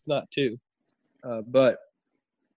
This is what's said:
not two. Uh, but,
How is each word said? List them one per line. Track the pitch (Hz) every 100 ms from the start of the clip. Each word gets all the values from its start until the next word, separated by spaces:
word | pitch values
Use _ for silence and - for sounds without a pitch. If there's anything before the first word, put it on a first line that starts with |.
| -
not | 139 -
two. | - 135 117 _ _ _ _ _ _
Uh, | 131 113 110
but, | 127 131 - - _ _ _ _ _ _